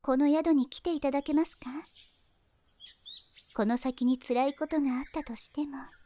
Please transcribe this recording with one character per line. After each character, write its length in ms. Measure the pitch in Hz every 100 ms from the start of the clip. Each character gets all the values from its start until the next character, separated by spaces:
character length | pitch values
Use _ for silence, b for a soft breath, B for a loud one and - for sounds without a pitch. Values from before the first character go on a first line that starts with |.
こ 160 | - 262
の 100 | 285
宿 260 | 311 330
に 140 | 294 247
来 140 | -
て 120 | 339
い 60 | 311
た 120 | 285
だ 100 | 277
け 120 | 285
ま 120 | 294 330
す 100 | -
か？ 140 | 247 277 - - - _ _ _ _ _ _ _ - - - - _ - - -
こ 80 |
の 140 | 214 247
先 280 | 262 254 247
に 120 | 254
辛 300 | - 240 269
い 80 | 285
こ 120 | 302
と 140 | 311
が 160 | 277 254
あ 40 |
っ 20 | 285
た 100 | 311
と 120 | 294 226
し 160 | -
て 160 | - 294
も 100 | 269 269 -